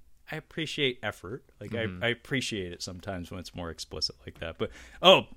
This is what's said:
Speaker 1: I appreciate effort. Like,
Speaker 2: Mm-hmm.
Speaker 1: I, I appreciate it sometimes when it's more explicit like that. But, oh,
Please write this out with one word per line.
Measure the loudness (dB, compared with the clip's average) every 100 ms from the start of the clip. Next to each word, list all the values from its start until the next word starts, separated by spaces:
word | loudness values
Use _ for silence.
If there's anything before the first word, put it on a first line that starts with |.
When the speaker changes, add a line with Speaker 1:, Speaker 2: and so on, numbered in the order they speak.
| -12 -20 -12
Speaker 1:
I | -12
appreciate | -8 -6 -4 0 0 0
effort. | -4 -6 -10 -12 -14 -16
Like, | -6
Speaker 2:
Mm-hmm. | -2 -2 -2
Speaker 1:
I, | -2
I |
appreciate | -2 -4 -4 -2 -4 -6
it | -8
sometimes | -10 -8 -8 -8 -8
when | -10
it's | -10 -8
more | -8
explicit | -8 -10 -6 -6 -6
like | -16 -10
that. | -10 -4
But, | -4 -6 -18 6
oh, | 10 10 8